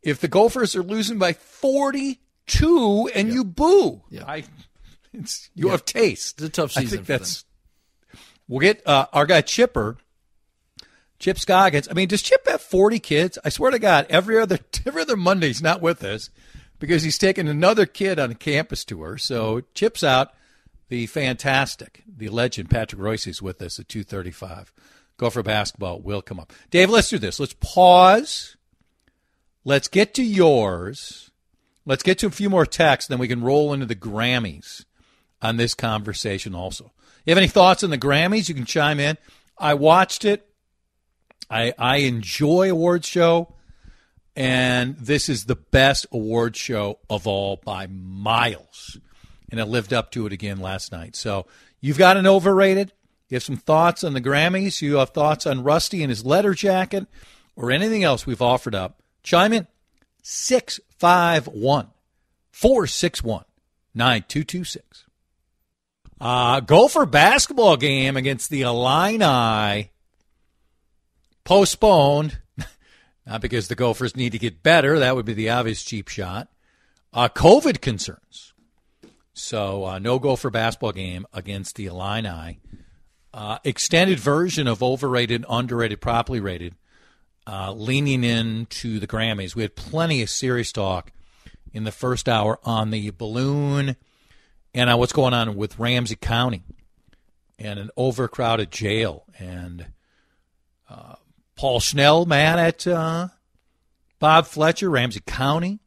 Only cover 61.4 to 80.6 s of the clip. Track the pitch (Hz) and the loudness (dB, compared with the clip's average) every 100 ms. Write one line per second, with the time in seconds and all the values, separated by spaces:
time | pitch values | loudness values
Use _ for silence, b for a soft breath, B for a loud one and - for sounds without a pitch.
61.4 | 131 104 120 143 - _ _ _ _ _ | -2 -4 0 0 -2 _ _ _ _ _
62.4 | _ - 233 262 175 - 175 - 117 104 | _ 0 4 4 2 -2 -2 -2 -6 -6
63.4 | - _ _ _ _ 113 123 117 - 147 | -10 _ _ _ _ 0 2 2 -2 -8
64.4 | 156 180 170 - _ _ _ _ _ _ | -6 -8 -10 -14 _ _ _ _ _ _
65.4 | _ _ _ _ _ _ - _ 123 123 | _ _ _ _ _ _ -20 _ -2 0
66.4 | 123 135 117 160 269 320 226 143 175 269 | 2 0 6 8 8 4 2 6 6 4
67.4 | - 269 214 147 147 135 135 135 131 131 | 0 4 4 6 2 0 -2 -2 -4 -4
68.4 | - 147 127 120 123 147 190 226 180 127 | -6 -4 -2 0 2 2 0 2 2 2
69.4 | 117 107 107 104 104 _ _ _ _ _ | 2 0 -2 -2 -6 _ _ _ _ _
70.4 | _ _ _ _ _ _ _ _ _ _ | _ _ _ _ _ _ _ _ _ _
71.4 | - 190 190 - 220 180 139 143 156 - | 4 4 4 4 6 6 6 2 -2 -8
72.4 | - - - _ _ _ _ _ - 110 | -16 -16 -16 _ _ _ _ _ -12 -8
73.4 | 113 120 98 - 123 113 123 - 120 107 | -4 -6 -6 -2 0 0 -4 -4 -4 -4
74.4 | 117 80 156 165 139 156 127 127 110 107 | -6 -2 4 4 4 2 2 0 -4 -4
75.4 | 110 120 113 107 - 107 98 - 92 95 | -2 -2 -2 -6 -8 -10 -10 -10 -8 -10
76.4 | - _ _ _ _ _ _ 117 120 - | -12 _ _ _ _ _ _ -2 -2 4
77.4 | 160 247 302 190 - 104 - 87 _ - | 8 8 6 -2 -4 -6 -8 -14 _ -20
78.4 | - _ _ _ _ _ - _ _ - | -20 _ _ _ _ _ -20 _ _ -16
79.4 | - 110 98 98 92 95 104 127 143 127 | -8 -6 -4 -4 -6 -6 -2 0 0 -2
80.4 | 131 113 | -2 -2